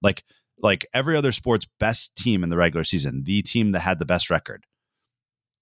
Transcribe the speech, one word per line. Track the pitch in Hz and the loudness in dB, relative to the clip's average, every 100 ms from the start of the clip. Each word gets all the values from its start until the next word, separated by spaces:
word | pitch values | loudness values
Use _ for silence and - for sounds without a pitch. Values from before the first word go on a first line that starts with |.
Like, | 98 - - _ _ _ | -2 -2 -8 _ _ _
like, | 107 95 - | 0 0 -2
every | 123 139 151 | -4 0 0
other | 139 | 0
sport's | - 123 113 - - | -2 0 0 -2 -4
best | 107 113 - - | 0 0 0 -2
team | 123 101 | 0 0
in | 85 | 0
the | 85 | 2
regular | 85 82 | 2 2
season, | 80 87 69 67 | 0 0 -2 -4
the | 69 101 | -2 0
team | - 117 104 | 0 0 2
that | 92 | 0
had | 92 85 | -2 -2
the | 80 | 0
best | 90 - | 0 0
record, | 82 - - _ _ _ _ _ _ _ _ _ _ | -2 -4 -14 _ _ _ _ _ _ _ _ _ _